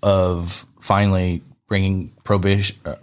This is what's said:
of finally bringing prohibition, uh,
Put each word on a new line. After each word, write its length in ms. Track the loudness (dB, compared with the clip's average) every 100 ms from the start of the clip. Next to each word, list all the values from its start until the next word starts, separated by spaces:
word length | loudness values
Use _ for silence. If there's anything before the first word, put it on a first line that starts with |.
of 640 | 2 2 2 0 -6 -10 -12 _
finally 640 | 0 2 2 2 0 -4 -8 _ -4
bringing 440 | -2 0 -2 -6 -10
prohibition, 520 | -2 0 2 0 -2 -6 -12
uh, 80 | -12